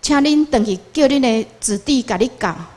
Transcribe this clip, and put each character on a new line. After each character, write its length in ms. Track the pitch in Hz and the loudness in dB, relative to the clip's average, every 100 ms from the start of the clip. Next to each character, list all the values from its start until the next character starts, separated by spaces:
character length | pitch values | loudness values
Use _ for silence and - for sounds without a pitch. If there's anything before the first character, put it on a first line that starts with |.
请 120 | - 294 | 0 2
恁 280 | 285 302 302 | 2 2 2
回 120 | 254 214 | 0 0
去 100 | 190 - | -4 -6
叫 120 | - 277 | 0 2
恁 120 | 277 | 2
的 300 | 254 220 - - | 2 0 -4 -8
子 200 | - 202 | -6 -6
弟 240 | - 277 | 0 -2
甲 160 | 233 190 | 0 -2
你 120 | 247 - | -2 -2
教 160 | 190 160 170 | -6 -6 -14